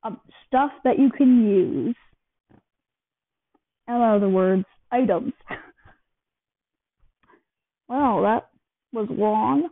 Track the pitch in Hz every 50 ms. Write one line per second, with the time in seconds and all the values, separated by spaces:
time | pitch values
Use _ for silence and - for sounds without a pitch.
0 | - 226 - - _ _ _ - _ _ - 254 277 285 - - _ 254 - -
1 | 277 269 - - 285 254 254 240 226 208 202 190 180 - - 135 123 156 240 _
2 | _ _ _ _ _ _ _ _ _ _ _ _ _ _ _ _ _ _ _ _
3 | _ _ _ _ _ _ _ _ _ _ _ _ _ _ _ _ _ - 240 240
4 | 240 226 214 208 202 196 190 190 185 185 190 190 190 _ _ _ _ _ - 247
5 | 262 208 190 175 262 - - _ _ - - - - - _ _ _ - _ _
6 | _ _ _ _ _ _ _ _ _ _ _ _ _ _ _ _ _ _ _ _
7 | _ _ _ _ _ _ _ _ _ _ _ _ _ _ _ _ _ _ 247 269
8 | 294 254 214 185 - 202 226 226 - _ _ _ _ _ _ _ _ _ - 226
9 | 214 208 262 - 208 214 214 214 220 240 269 285 320 330